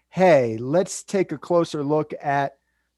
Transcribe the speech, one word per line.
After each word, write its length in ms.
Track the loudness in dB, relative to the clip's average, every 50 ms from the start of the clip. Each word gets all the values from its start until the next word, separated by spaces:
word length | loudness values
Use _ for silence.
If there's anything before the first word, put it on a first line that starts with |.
| _ _
"Hey, 480 | -2 2 4 6 6 6 4 2 -2 -6
let's 460 | -4 -2 0 0 0 -2 -6 -12 -10
take 280 | -6 -4 -4 -2 -4
a 60 | -6 -10
closer 460 | -4 0 0 0 0 0 -4 -6 -4
look 300 | -2 -2 -2 -2 -4 -8 -8
at 360 | -4 -2 -2 -2 -2 -4 -6 _ _ _ _ _ _ _ _